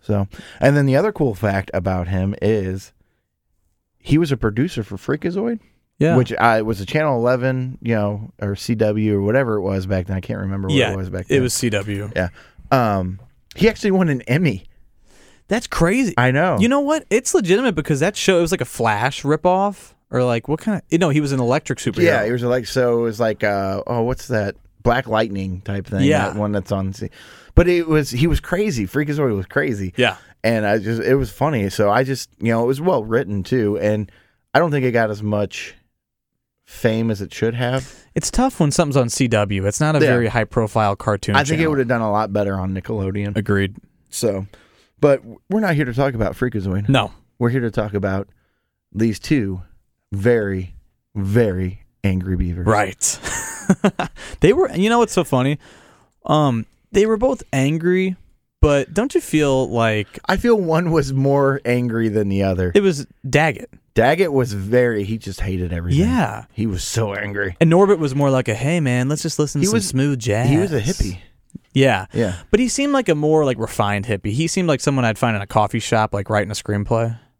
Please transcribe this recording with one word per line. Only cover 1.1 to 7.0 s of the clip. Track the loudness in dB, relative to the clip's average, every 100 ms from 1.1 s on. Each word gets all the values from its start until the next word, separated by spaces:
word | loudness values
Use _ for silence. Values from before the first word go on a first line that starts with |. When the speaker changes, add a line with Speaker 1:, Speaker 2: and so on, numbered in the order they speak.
Speaker 1:
cool | 0 -2
fact | 0 -2 -2 -2
about | -4 -2 -4 -2
him | -2 -2 -2
is | 0 0 -2 -8 -12 _ _ _ _ _ _ _ _ _ _ _
he | 0 2
was | 2
a | 0
producer | -2 -2 -4 -4
for | -8 -8
Freakazoid. | -6 -4 -4 -4 -4 -6 _ _ _ _
Speaker 2:
Yeah. | 4 4
Speaker 1:
Which | 2
I | 2 2 4
was | 0 -4
a | -2
Channel | 0